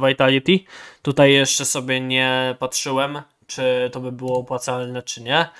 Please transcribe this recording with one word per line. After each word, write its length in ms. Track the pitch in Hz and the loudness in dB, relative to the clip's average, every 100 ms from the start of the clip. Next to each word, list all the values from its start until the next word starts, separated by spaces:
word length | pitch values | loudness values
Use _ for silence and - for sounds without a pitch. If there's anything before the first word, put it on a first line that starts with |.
| 135 | 0
Vitality. 520 | 135 135 135 131 185 - - - - | 4 4 4 2 2 0 -16 -20 -8
Tutaj 320 | - 139 139 | -2 4 6
jeszcze 320 | 139 135 - 139 | 6 4 0 -2
sobie 360 | 147 127 131 | -4 -2 -4
nie 540 | 131 131 131 131 127 127 | 0 0 2 0 -2 -4
patrzyłem, 640 | 131 - 147 135 143 147 143 _ - | -6 -4 -4 -2 -2 -6 -14 _ -16
czy 420 | - 131 127 127 | -4 -2 0 -4
to 60 | 127 | -6
by 120 | 127 | -10
było 280 | 123 127 127 | -8 -4 -4
opłacalne, 640 | 123 127 - 127 123 123 | -4 -6 -6 -6 -8 -10
czy 180 | - - | -12 -12
nie. 280 | 117 147 170 | -2 -2 -2